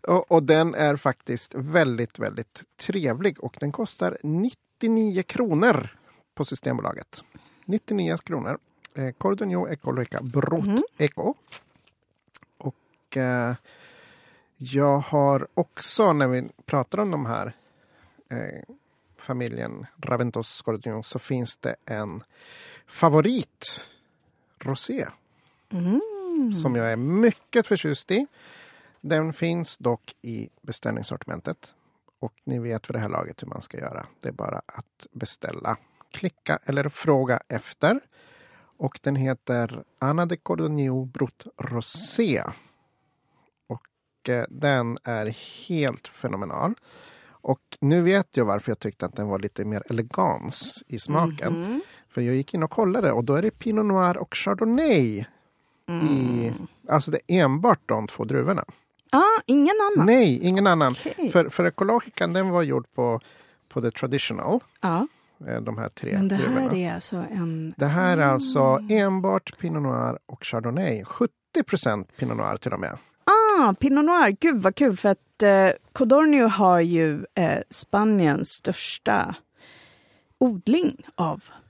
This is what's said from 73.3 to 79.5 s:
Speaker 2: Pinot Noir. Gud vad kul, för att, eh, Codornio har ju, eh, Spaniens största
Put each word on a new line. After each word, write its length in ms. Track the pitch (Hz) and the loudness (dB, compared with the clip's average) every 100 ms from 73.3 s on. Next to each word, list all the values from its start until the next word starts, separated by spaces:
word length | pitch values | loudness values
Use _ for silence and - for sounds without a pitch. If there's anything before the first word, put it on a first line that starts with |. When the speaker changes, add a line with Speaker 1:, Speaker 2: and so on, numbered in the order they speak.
| 427 440 392 302 | 4 6 6 4
Speaker 2:
Pinot 320 | - 277 277 302 | 4 2 4 4
Noir. 320 | 349 240 202 | 4 4 4
Gud 220 | 330 254 | 2 2
vad 140 | 190 - | 0 4
kul, 220 | 285 185 | 2 4
för 120 | 208 | 2
att, 340 | 190 _ _ | 0 _ _
eh, 260 | 208 196 190 - _ | 6 8 6 2 _
Codornio 540 | - 247 277 311 285 226 | -2 6 6 6 6 4
har 320 | 190 190 180 | 4 4 6
ju, 460 | 170 170 160 151 - - | 4 2 2 0 -4 -2
eh, 240 | 175 - - | 0 0 -4
Spaniens 800 | - - 202 214 202 160 147 - | -12 -2 0 4 4 4 2 -2
största 840 | - - 175 - - - - - - _ | -4 -6 -6 -6 -4 0 0 0 -8 _